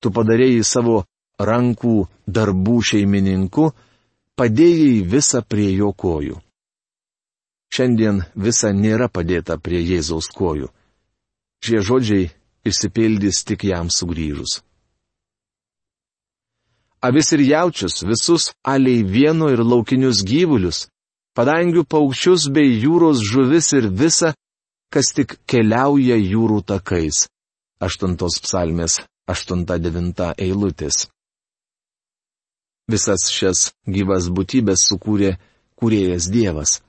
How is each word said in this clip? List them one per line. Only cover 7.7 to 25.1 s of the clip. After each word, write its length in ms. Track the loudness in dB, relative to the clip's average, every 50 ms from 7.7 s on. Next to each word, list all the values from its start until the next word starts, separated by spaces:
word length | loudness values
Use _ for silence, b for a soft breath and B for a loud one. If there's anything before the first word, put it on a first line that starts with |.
Šiandien 500 | -4 -2 0 0 2 2 2 0 0 -2 -4 -6 _
visa 340 | -4 -2 -2 0 0 0 0
nėra 380 | 0 2 2 2 2 0 0 -2
padėta 480 | _ -4 -2 -2 -2 -2 -2 -4 -8 -6
prie 240 | _ -4 -4 -2
Jėzaus 480 | -2 0 -2 -2 -2 -2 -4 -6 -6 -8
kojų. 400 | -6 -4 -4 -4 -2 -4 -8 -10 _ _ _ _ _ _ _ _ _ _ _ _ _ _ _ _ _ _ -4
Šie 180 | -2 0 0
žodžiai 480 | 0 2 2 0 2 2 0 0 0 -2 -6 _ _ _ _ _ _
išsipildys 760 | -4 -4 -2 -4 -4 -2 0 0 2 2 2 0 0 -2 -2 -4
tik 220 | -6 -6 -4 -2
jam 240 | -4 -2 -2 -4 -4
sugrįžus. 720 | -4 -4 -4 -6 -6 -6 -4 -6 -6 -8 -8 -8 -10 -10 _ _ _ _ _ _ _ _ _ _ _ _ _ _ _ _ _ _ _ _ _ _ _ _ _ _ _ _ _ _ _ _ _ _ _ _ _ _ _ _ _ _ _ _ _ _ _ _ -2
Avis 280 | 2 2 2 2 4 4
ir 80 | 4
jaučius, 600 | 4 4 4 2 2 0 -2 -4 -6 -6 -6 -6
visus 520 | -2 -2 -2 -2 2 0 2 0 0 -4 -8 _
aliai 420 | _ -2 2 2 4 4 4 2 2
vieno 460 | 0 2 2 4 4 4 2 2 2
ir 120 | 2 2
laukinius 640 | 2 2 2 2 2 2 0 0 2 2 0 0 -2
gyvulius, 600 | 0 0 0 2 2 2 2 0 0 -4 -6 -10 _ _ _ _ _ _ _ _ _ _ -2
padangių 460 | 0 0 2 0 0 2 2 0 0
paukščius 600 | _ 0 2 2 2 0 0 2 2 2 2 2 0
bei 220 | 2 2 4 4
jūros 500 | 4 2 2 2 4 4 4 4 4 2
žuvis 520 | 0 0 2 2 2 4 2 2 2 2 0
ir 160 | 2 0 0
visa, 440 | 0 0 0 0 0 0 0 -2 -4 _ _ _ _ _ _ _ _ _ _ _
kas 200 | -2 0 0 0